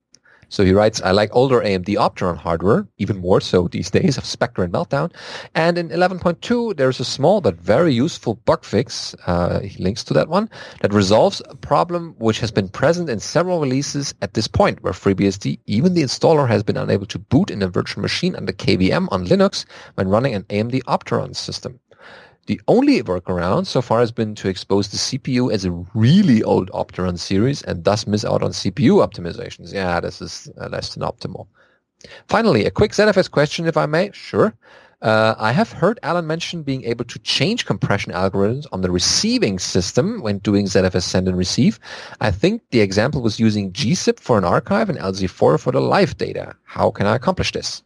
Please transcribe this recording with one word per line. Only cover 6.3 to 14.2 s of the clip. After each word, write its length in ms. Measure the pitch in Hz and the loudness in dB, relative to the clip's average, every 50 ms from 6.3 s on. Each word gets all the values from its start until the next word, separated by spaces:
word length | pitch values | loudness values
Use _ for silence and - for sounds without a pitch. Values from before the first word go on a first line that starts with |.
| 170 - | -2 -2
two, 320 | - - 240 240 233 226 185 | -2 -2 -2 -2 -2 -4 -2
there's 260 | 147 131 131 127 - | 0 0 0 2 0
a 60 | 123 | -6
small 340 | - - - 135 165 208 208 | -6 -4 0 2 2 2 4
but 160 | 143 104 85 85 | 2 0 -2 -2
very 320 | 87 92 107 147 180 165 123 | 0 0 2 4 4 2 2
useful 400 | 117 135 175 - - - 127 101 - - | 2 0 -2 -2 -6 -6 -6 -6 -2 0
bug 220 | - 160 - - | 0 0 0 -2
fix," 500 | - - 104 131 - - - - - - - - | -2 -2 -2 -2 -2 -6 -12 -12 -12 -14 -10 -4
uh, 340 | - 87 87 87 - 92 92 | -2 0 0 0 0 -2 -4
he 200 | 98 98 - 95 | -4 -6 -10 -6
links 220 | 92 90 - - - | -4 -4 -4 -4 -6
to 80 | - 135 | 0 0
that 120 | 135 - | 0 0
one, 220 | 156 165 202 226 220 - - - - - - | 2 0 -2 -2 -2 -8 -16 -18 -18 -8 -4
"that 100 | - 101 101 | -2 2 2
resolves 480 | 104 98 92 107 117 160 196 - - - | 2 4 6 6 6 4 4 0 -4 -14
a 80 | - - | -16 -18
problem 600 | - - - 143 147 165 175 175 175 170 160 - | -16 -4 -2 0 0 0 0 -2 -6 -6 -8 -10
which 220 | - 113 110 110 - | -2 0 0 0 0
has 120 | 120 107 | -2 -2
been 160 | - 113 98 | -2 -2 -2
present 420 | 92 - - 131 151 170 175 170 147 | -2 -4 0 2 2 2 2 -2 -4
in 100 | 113 92 | -4 -6
several 400 | - - - 151 175 185 180 165 | -6 -2 -2 0 0 0 0 -2
releases 520 | 147 127 127 135 143 - - 143 139 - - - | 0 0 -2 -2 -2 -4 -6 -6 -6 -8 -8 -8